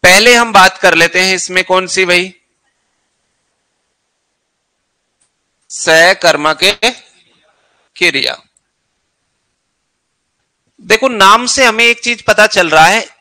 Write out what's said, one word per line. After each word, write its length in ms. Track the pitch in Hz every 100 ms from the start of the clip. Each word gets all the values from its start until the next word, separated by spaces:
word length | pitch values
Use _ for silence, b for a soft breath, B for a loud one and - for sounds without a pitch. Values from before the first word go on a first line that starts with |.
पहले 320 | 180 190 226
हम 180 | 240 254
बात 260 | 202 185 -
कर 160 | 190
लेते 260 | 165 170 180
हैं 140 | 185
इसमें 300 | 185 - 185
कौन 220 | 180 185 185
सी 180 | 185
भाई, 300 | 185 175 185 _ _ _ _ _ _ _ _ _ _ _ _ _ _ _ _ _ _ _ _ _ _ _ _ _ _ _ _ _ _ _ _ _ _
सकर्मक 960 | - - 160 175 190 170 143 151 151 190 208 233 240 _ _ _ _ _ _ _ _ _ -
क्रिया। 400 | 175 151 65 64 _ _ _ _ _ _ _ _ _ _ _ _ _ _ _ _ _ _ _ _ _ _ _ _
देखो, 280 | - 220 262
नाम 380 | 226 190 220 247
से 180 | 269
हमें 200 | 254 220
एक 160 | 233 233
चीज 220 | 240 233
पता 240 | - 208 214
चल 240 | 202 170
रहा 160 | 156 165
है 200 | 220 - _